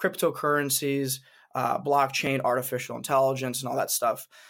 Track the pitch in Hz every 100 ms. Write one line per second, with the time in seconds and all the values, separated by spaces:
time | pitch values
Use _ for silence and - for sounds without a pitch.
0 | 190 190 165 - 151 147 143 - 143 139
1 | 135 131 - - _ 127 127 123 143 143
2 | 135 - 143 135 - 123 123 123 - 120
3 | - 139 135 131 131 123 127 131 - -
4 | 120 107 - - -